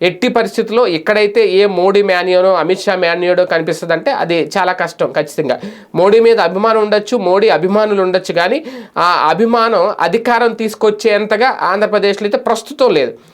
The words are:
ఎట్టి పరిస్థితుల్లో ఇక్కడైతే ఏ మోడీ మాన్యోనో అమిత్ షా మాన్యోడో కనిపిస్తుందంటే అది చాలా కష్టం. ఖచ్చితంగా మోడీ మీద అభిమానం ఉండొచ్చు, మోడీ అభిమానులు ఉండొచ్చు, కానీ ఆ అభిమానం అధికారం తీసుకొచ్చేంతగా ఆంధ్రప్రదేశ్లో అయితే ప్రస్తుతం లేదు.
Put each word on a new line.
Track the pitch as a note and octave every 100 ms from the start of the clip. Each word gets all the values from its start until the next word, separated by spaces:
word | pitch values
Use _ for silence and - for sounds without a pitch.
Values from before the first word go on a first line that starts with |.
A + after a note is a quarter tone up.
ఎట్టి | F3 F3+ B3+
పరిస్థితుల్లో | B3 F#3+ - G#3+ A3 A#3
ఇక్కడైతే | E3 D#3+ G#3 G#3 G#3+ G#3
ఏ | F#3 G3+
మోడీ | F#3 F#3 G3
మాన్యోనో | G3 F3+ F3+ F3+ F#3+
అమిత్ | F3+ D#3 F#3+
షా | - F#3
మాన్యోడో | E3+ E3+ F3 F3+
కనిపిస్తుందంటే | F3+ E3 D#3+ D#3+ E3+ E3 A3 C#4
అది | D#3 E3+ E3 G3+
చాలా | F3+
కష్టం. | F3+ F3 - D3+ C3+
ఖచ్చితంగా | D3+ - C#3+ A#2+ G2+ - -
మోడీ | E3 G3+ A3+
మీద | A3+ A3+
అభిమానం | E3+ F#3 A3 G#3+
ఉండొచ్చు, | G#3 G#3+ G#3 B3 F3+
మోడీ | F#3+ A3 D#3+
అభిమానులు | F#3 G#3 G#3+ G3+ F#3
ఉండొచ్చు, | F#3 - E3
కానీ | F3 C#4 B3+ C4 G#3+ -
ఆ | F3 E3 D3+
అభిమానం | E3 A3+ A#3 A3+ G#3+ F#3 -
అధికారం | E3+ A3+ A#3 A#3 A#3 A3+
తీసుకొచ్చేంతగా | A3 G#3+ A3 G#3 A3+ G#3 G#3+ G#3+ B3+ - D#3+
ఆంధ్రప్రదేశ్లో | G3 G#3 G#3 G3+ G3
అయితే | G#3 B3+ B3+
ప్రస్తుతం | A3 - - B3 E3
లేదు. | B2 - -